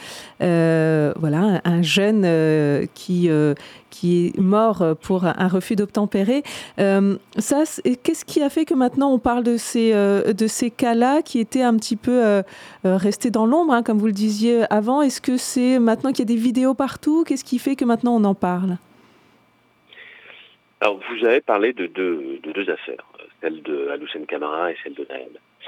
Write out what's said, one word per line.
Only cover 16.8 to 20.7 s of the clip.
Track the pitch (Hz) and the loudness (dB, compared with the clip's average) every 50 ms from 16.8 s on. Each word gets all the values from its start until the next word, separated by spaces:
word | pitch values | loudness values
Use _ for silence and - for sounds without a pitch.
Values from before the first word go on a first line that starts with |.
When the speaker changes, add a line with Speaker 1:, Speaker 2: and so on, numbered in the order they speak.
| 277 233 - - - 302 302 330 330 | -2 -6 -6 -4 -2 0 2 2 2
Speaker 1:
Qu'est-ce | - 285 254 - | 0 -2 -4 -4
qui | - - 247 | -4 -4 -2
fait | - 285 277 | -2 -2 -2
que | - 269 | 0 0
maintenant | 233 233 233 247 240 240 | 0 0 0 0 0 2
on | 226 208 | 2 2
en | 202 196 | 2 0
parle ? | - - 180 180 180 185 190 180 180 _ _ _ _ _ _ _ _ _ _ _ _ _ _ _ _ _ _ _ _ _ _ - - - - - - - - - - - - _ _ _ _ | 0 -2 -2 -2 -2 -2 -4 -4 -6 _ _ _ _ _ _ _ _ _ _ _ _ _ _ _ _ _ _ _ _ _ _ -20 -20 -20 -20 -20 -20 -20 -20 -20 -20 -20 -20 _ _ _ _